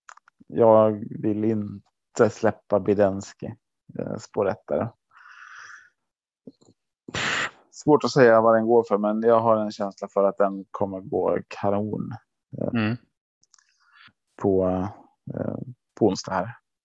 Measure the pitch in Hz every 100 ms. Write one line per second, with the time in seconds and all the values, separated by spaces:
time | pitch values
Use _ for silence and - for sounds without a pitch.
0 | - - _ _ - - 113 110 110 104
1 | 104 - 120 104 107 110 104 101 - _
2 | _ - 113 - 110 - _ 104 95 101
3 | 101 95 95 - - 110 _ _ - -
4 | - - - - 101 - - 73 113 -
5 | _ _ - - - - - - _ _
6 | _ _ _ _ - - _ _ _ _
7 | - - - - - - _ - - 147
8 | 123 151 120 113 113 113 110 120 113 101
9 | 104 107 113 113 117 110 107 107 101 -
10 | 98 - 98 95 101 98 92 - 98 95
11 | 95 92 90 92 - - 101 101 107 -
12 | - 117 _ _ _ - - 117 107 120
13 | _ _ _ _ _ _ _ _ _ _
14 | - _ _ - 104 95 92 92 92 -
15 | _ _ - - - - - 123 _ -
16 | 110 92 - 95 98 - _ _